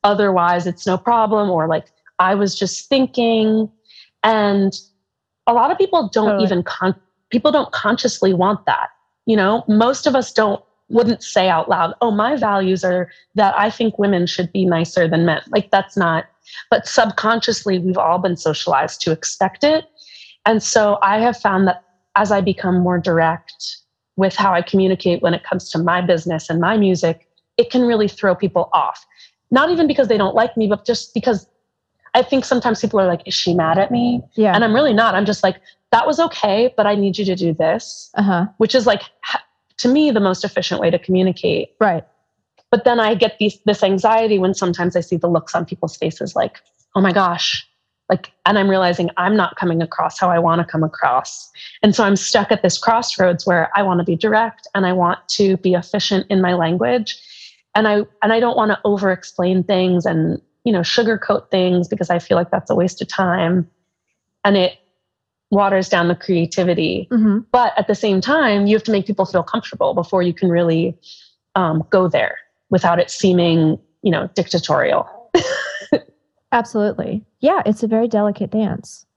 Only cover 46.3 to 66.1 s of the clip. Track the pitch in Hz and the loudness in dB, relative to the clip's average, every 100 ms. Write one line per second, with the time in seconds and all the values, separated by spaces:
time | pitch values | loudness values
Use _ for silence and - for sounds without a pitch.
46.3 | - - - _ _ _ 196 196 185 185 | -4 -4 -6 _ _ _ 0 2 2 0
47.3 | 175 - - - _ _ _ _ 190 - | -2 -6 -6 -12 _ _ _ _ -4 -4
48.3 | _ 175 202 196 190 180 175 170 - 180 | _ 0 2 2 2 2 0 -4 -2 0
49.3 | 214 175 - 180 165 165 - 165 - 180 | 0 0 -2 -2 -2 -2 -4 -6 -2 0
50.3 | 170 170 165 165 160 156 - 151 127 - | 2 2 0 -2 -2 -4 0 0 0 -4
51.3 | - - - - - 214 - 208 196 - | -16 -20 -20 -20 0 2 2 2 0 0
52.3 | - 202 - 180 - - 226 233 - 185 | 0 0 0 0 0 0 0 -2 0 0
53.3 | 175 - 175 160 196 196 175 170 165 214 | 0 0 0 0 0 0 0 0 -2 0
54.3 | 214 226 - - 196 185 185 170 - - | 0 0 -4 -8 -2 0 2 0 -2 -6
55.3 | - 202 185 185 180 175 208 - 190 - | 0 2 2 2 0 0 -4 0 -2 0
56.3 | 190 180 180 165 175 247 247 214 - - | 0 2 0 0 0 0 0 -4 -12 -18
57.3 | - - _ _ - 214 208 208 _ 214 | -20 -20 _ _ 0 2 0 -2 _ 0
58.3 | 226 240 233 214 196 - 202 196 180 - | 2 2 0 0 0 -2 0 0 -2 -6
59.3 | - 180 185 180 190 185 180 170 165 160 | -4 0 0 0 0 2 2 0 0 -2
60.3 | - _ _ 240 190 170 - 226 220 - | -4 _ _ -2 0 0 0 0 -2 -2
61.3 | 208 - 190 180 180 170 208 175 170 - | -4 -2 0 2 2 0 -6 -2 -4 0
62.3 | 175 175 185 - - 175 - - - 185 | 0 0 -4 -2 0 0 -2 -8 -2 -2
63.3 | 180 170 180 170 _ _ _ _ _ _ | 0 0 0 -2 _ _ _ _ _ _
64.3 | _ 202 202 180 - _ _ _ _ _ | _ 0 2 0 -4 _ _ _ _ _
65.3 | _ _ 202 196 196 180 185 170 | _ _ 0 2 0 0 0 0